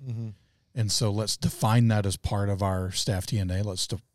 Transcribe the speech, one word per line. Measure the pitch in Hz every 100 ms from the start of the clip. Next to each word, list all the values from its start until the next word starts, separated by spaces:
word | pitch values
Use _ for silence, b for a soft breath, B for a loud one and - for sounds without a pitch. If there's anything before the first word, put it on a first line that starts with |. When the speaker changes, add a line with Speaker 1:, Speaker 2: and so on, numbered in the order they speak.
| 131
Speaker 1:
Mm-hmm. | 113 113 101 b b b
Speaker 2:
And | 123 107
so | - 110
let's | 104 104 -
define | - - 113 117 117
that | 107 101
as | 92
part | - 104 101
of | 95
our | 98 92 92
staff | - - 92 -
D | 107
N | 90
A. | 92
Let's | 104 92 -
de-, | - -